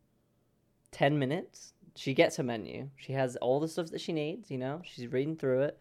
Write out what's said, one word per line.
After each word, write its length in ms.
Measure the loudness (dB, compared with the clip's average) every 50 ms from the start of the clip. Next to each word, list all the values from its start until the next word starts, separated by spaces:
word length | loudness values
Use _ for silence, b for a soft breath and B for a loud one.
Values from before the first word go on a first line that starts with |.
| _ _ _ _ _ _ _ _ _ _ _ _ _ _ _ _ _ _
ten 260 | -2 2 4 4 4 4
minutes. 560 | 2 2 0 -2 -4 -6 -12 -20 -20 -20 -20 _ -20 -20 -14
She 180 | -8 -4 0 6
gets 240 | 6 6 6 4 0
her 60 | -2
menu. 460 | -2 -2 -4 -6 -8 -10 -10 -10 -12 -14 -14
She 160 | -10 -6 -2
has 220 | 0 0 0 0 0
all 220 | 2 2 2 2
the 80 | 2 0
stuff 200 | -2 -4 -6 -4
that 100 | -6 -8
she 120 | -4 -2 -2
needs, 360 | -2 -2 -2 -4 -6 -8 -8
you 80 | -6 -4
know. 240 | -4 -4 -6 -6 -10
She's 240 | -12 -12 -12 -8 -2
reading 280 | 0 0 0 0 0 0
through 240 | 2 2 4 4 4
it, 160 | 2 -2 b